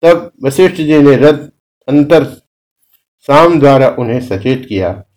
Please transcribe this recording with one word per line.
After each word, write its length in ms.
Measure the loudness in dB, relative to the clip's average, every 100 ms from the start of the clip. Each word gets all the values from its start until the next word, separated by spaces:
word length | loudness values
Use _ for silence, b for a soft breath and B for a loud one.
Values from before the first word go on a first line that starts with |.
तब 300 | 2 0 -2 _
वशिष्ठ 320 | -8 0 -2 0
जी 260 | -2 2
ने 140 | 4 4
रथ 220 | 2 0 -6 _ _ _ -4
अंतर 340 | -2 2 0 0 -10 _ _ _ _ _ _ _ _
साम 380 | -2 2 2 2
द्वारा 360 | 2 2 0 -2
उन्हें 200 | -6 -6
सचेत 460 | -6 -8 -4 -6 -6
किया। 340 | -6 -6 -8 -16